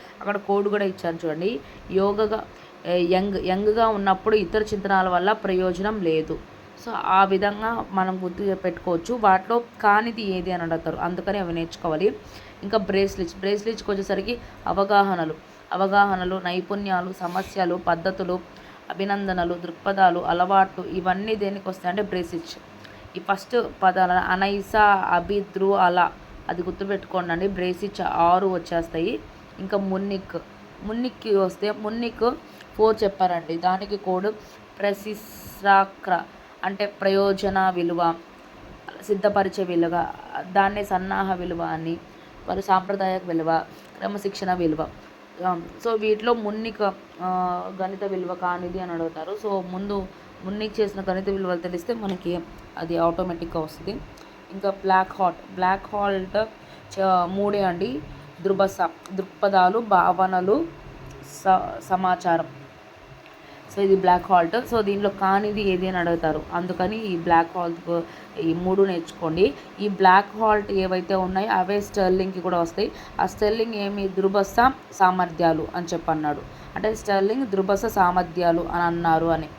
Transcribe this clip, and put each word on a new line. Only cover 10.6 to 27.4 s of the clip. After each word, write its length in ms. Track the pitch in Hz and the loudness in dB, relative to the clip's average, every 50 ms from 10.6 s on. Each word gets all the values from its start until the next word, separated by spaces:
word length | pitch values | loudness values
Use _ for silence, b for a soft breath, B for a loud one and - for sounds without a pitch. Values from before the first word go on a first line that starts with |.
| 170 | -2
అడుగుతారు, 340 | 165 165 160 165 165 156 | -2 -4 -2 -2 -4 -4
అందుకని 420 | - - 175 180 180 175 208 196 208 | -4 -4 -4 -4 -4 -4 -2 -2 -2
అవి 140 | 190 175 170 | -2 -2 -4
నేర్చుకోవాలి. 640 | 170 165 165 - - - 175 156 151 180 214 214 - B B B B B B B - - | -4 -4 -6 -6 -6 -4 -2 0 0 2 0 0 -2 B B B B B B B -12 -6
ఇంకా 160 | 202 214 220 | -2 -2 0
బ్రేస్లెట్స్, 580 | 196 180 196 196 196 196 196 - 185 170 - | 0 0 2 2 2 0 0 -4 -6 -6 -6
బ్రేస్లెట్స్‌కి 540 | 196 190 196 202 208 202 226 226 - - - | -6 -4 -2 -2 -2 -2 -4 -6 -6 -6 -4
వచ్చేసరికి 480 | 208 196 196 - 202 196 196 208 240 240 B B B B - | -4 -4 -2 -2 -2 -2 -2 -4 -6 -8 B B B B -6
అవగాహనలు, 680 | - 170 185 196 196 208 202 196 196 190 170 165 160 156 - B B B B B - - | -2 0 0 2 4 4 4 4 4 2 -2 -2 -4 -4 -8 B B B B B -6 -2
అవగాహనలు, 680 | 180 190 196 190 202 202 202 196 185 180 180 185 190 185 | 0 0 2 4 4 4 4 2 0 -2 -2 -4 -2 -2
నైపుణ్యాలు, 680 | 180 175 180 180 - 202 202 202 196 190 180 175 185 185 - | -2 -2 -4 -4 -4 -4 -4 -2 -2 -2 -2 -2 -4 -6 -8
సమస్యలు, 540 | 185 170 175 185 190 - - 196 185 175 175 | -6 -6 -4 -4 -6 -4 -2 -2 0 0 0
పద్ధతులు, 680 | 180 175 180 170 170 165 190 185 190 190 180 180 180 175 - B B B B B B B - | 0 0 0 0 0 0 -2 -2 -2 -2 -4 -4 -4 -6 -10 B B B B B B B -10
అభినందనలు, 640 | - 165 196 202 202 202 202 190 185 180 170 170 175 | -6 -4 -2 -2 -2 -2 -2 -2 -2 0 0 -2 -2
దృక్పథాలు, 640 | 175 170 175 165 - - 196 196 196 190 180 170 175 | -4 -6 -10 -12 -6 -4 -2 4 6 6 6 6 4
అలవాట్లు, 640 | 165 156 165 175 180 185 196 196 190 190 - - 180 | 0 0 2 2 2 4 4 4 4 4 0 -4 -8
ఇవన్నీ 500 | - - 185 170 185 180 190 202 220 220 | -6 -6 -2 -2 0 -2 -2 -2 -2 -2
దేనికి 340 | 208 202 196 196 202 190 190 | -2 -2 -4 -4 -6 -6 -8
వస్తాయంటే 340 | 185 185 - 180 175 202 208 | -8 -6 -4 -4 -2 -2 -2
బ్రేస్లెట్స్. 540 | 190 - 180 175 170 - 165 165 - - - - - - B B B B B B B - | -2 -2 -4 -4 -4 -6 -10 -10 -10 -14 -18 -18 -20 -20 B B B B B B B -14
ఈ 40 | 180 180 - 196 | -8 -4 -2 -2
ఫస్ట్ 360 | 190 - - - 240 220 - - - - | -2 -2 -2 0 0 0 -2 -2 2 2
పదాల 300 | 185 - 196 185 180 180 | 4 4 4 4 4 4
అనైస, 640 | 180 - - 185 190 196 202 202 202 196 - - 220 208 208 202 190 185 - - 175 | 2 2 2 0 0 0 0 0 -2 -4 0 4 6 6 6 6 4 4 2 0 0
అభిద్రు, 600 | 175 175 202 202 196 196 - 190 190 196 202 196 | 0 0 -2 -2 -4 -4 -4 0 2 2 4 4
అల, 320 | 190 180 175 180 175 - - - - - - - - - | 4 4 4 4 2 2 0 -4 -14 -20 -18 -12 -8 -6
అది 140 | 165 170 175 | -6 -4 -4
గుర్తుపెట్టుకోండి 720 | 180 180 - 196 196 202 190 190 - - 185 180 175 165 | -6 -6 -6 -4 -4 -4 -4 -6 -4 -4 -4 -2 -2 -2
అండి. 160 | 170 | -2